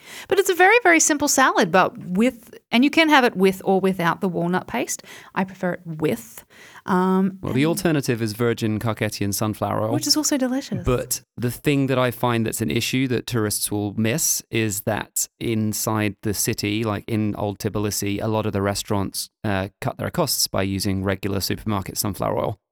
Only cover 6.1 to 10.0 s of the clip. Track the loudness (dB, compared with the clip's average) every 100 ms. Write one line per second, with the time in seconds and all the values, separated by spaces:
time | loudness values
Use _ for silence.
6.1 | -2 -6 -20 -20 -20 -20 -12 -2 2 4
7.1 | 2 0 -2 -4 0 0 2 0 0 0
8.1 | -2 -2 0 0 0 -2 -2 -2 -2 -4
9.1 | -2 -2 -2 -2 -2 -2 -2 -2 -2